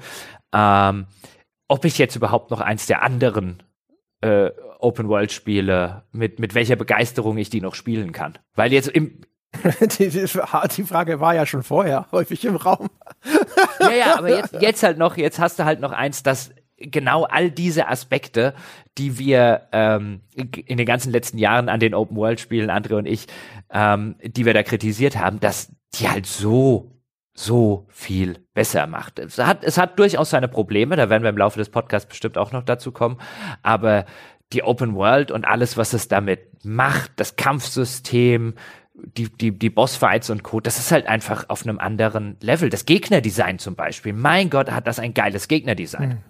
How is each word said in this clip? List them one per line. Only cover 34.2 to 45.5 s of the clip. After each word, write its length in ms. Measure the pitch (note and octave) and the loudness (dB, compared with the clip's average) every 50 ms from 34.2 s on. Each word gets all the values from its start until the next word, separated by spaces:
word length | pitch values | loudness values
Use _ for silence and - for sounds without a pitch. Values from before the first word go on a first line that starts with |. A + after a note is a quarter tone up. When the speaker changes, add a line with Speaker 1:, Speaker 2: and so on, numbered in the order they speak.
| - - - _ _ _ - | -20 -20 -20 _ _ _ -6
Speaker 1:
die 100 | - - | -2 0
Open 300 | G#2+ B2 - C3 A2+ G#2 | 0 0 0 -2 -4 -2
World 340 | F#2+ G2 G#2+ B2+ C#3+ D3 - | 2 4 4 4 4 2 0
und 140 | - - - | -4 -4 0
alles, 300 | - G#2 A#2+ B2 A#2 - | 0 0 2 0 0 0
was 160 | A#2 A2 - B2 | -2 -2 0 -2
es 160 | A2+ - - | -4 -2 0
damit 560 | G2+ G2 G2+ G2 F#2 - - _ _ _ - | 0 0 2 0 -2 -4 -6 _ _ _ -10
macht, 480 | G#2 A2 A#2+ C3 C#3 C#3+ C#3+ C3 - - | -6 -2 0 0 0 0 -2 -4 -6 -6
das 200 | - - - - | -6 -6 -6 -6
Kampfsystem, 1160 | - - C#3 C#3+ C#3 - - - C3+ B2+ A#2+ - - - - B2 A#2+ B2 B2 A#2+ A#2 A#2 A#2 A2+ - - - - - _ _ _ - | -2 0 0 0 -2 -4 -6 -4 -4 -4 -4 -6 -10 -6 -2 0 2 4 4 4 2 0 -4 -8 -10 -16 -20 -20 -20 _ _ _ -20
die, 300 | - - - A#2 A#2 G#2+ | -20 -14 -8 -8 -8 -8
die, 280 | - - A2+ A2+ G2+ - | -6 -4 -2 -2 -2 0
die 100 | A#2 A2+ | -2 0
Bossfights 600 | - G#2+ A2 - - - - G2 G2 A2+ - - | 2 2 2 2 2 2 2 2 2 2 0 -2
und 120 | A2 G#2+ - | -6 -6 -6
Co., 160 | - - A2 | -6 -6 -4
das 200 | - A#2 - - | -4 -4 -4 -4
ist 120 | B2 - | 0 0
halt 160 | E3+ C#3+ - | 2 2 2
einfach 440 | - A2+ A2 - - A2 G#2+ - - | 0 -2 -2 -2 -4 -6 -8 -6 -8
auf 140 | - - - | -8 -6 -6
einem 140 | A#2 G#2+ - | -6 -6 -6
anderen 600 | - G2 A2 G#2 A2+ A2 G#2 G#2+ G#2 G#2 - - | -6 -4 -2 0 0 0 0 -4 -6 -8 -10 -8
Level. 300 | - G#2+ C#3 E3 F3 A#2 | -2 0 0 2 2 0
Das 160 | G#2 G2+ - | -2 -2 0
Gegnerdesign 720 | - E3 G3+ - - G#3 D#3+ A2 A2 F2+ G#2 F#2+ F2+ F#2 F2 | 2 2 2 2 2 2 2 2 0 0 0 -2 -2 -4 -6
zum 160 | - G2 F2 | -10 -10 -10
Beispiel, 400 | - D#2 D#2 - - - G#2+ G2+ | -8 -8 -8 -8 -8 -8 -8 -4
mein 340 | A2 B2+ D3+ E3 F#3+ G3 E3 | -2 0 2 2 2 2 2
Gott, 220 | C#3 C3+ C3 - | 0 0 0 0
hat 160 | A2+ A#2+ - | -4 -4 -4
das 120 | A#2+ A2 - | -4 -6 -4
ein 140 | A#2 A#2+ G#2+ | -6 -4 -2
geiles 360 | - G#2 G#2 G2 G2 - | 0 0 0 -2 -4 -2
Gegnerdesign. 640 | - | -2